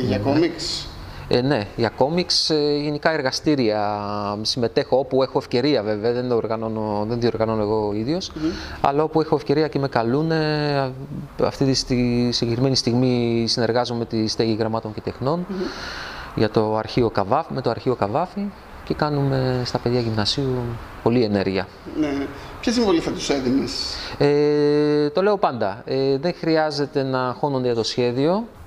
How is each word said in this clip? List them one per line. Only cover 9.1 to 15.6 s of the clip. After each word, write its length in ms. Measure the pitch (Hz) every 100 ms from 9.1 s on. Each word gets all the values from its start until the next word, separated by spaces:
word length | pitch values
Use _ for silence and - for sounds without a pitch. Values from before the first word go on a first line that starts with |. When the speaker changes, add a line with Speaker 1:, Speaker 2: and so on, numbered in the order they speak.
| 160
Speaker 2:
έχω 140 | 156
ευκαιρία 340 | 147 - 143 151
και 100 | 143
με 100 | 135
καλούνε, 1040 | 131 113 139 160 160 156 151 147 139 135 127 143 143 143 -
αυτή 200 | - -
τη, 100 | 135
στη 540 | 127 - 123 123 120 120
συγκεκριμένη 440 | 120 120 117 135 131
στιγμή 680 | 123 120 127 123 117 117 113
συνεργάζομαι 500 | - 113 117 120 117
με 60 |
τη 220 | 113 113 110
Στέγη 260 | - 113
Γραμμάτων 400 | 107 110 113 110
και 60 | 107
Τεχνών, 460 | - - 123 170 180
Speaker 1:
Μμμ. 80 | 190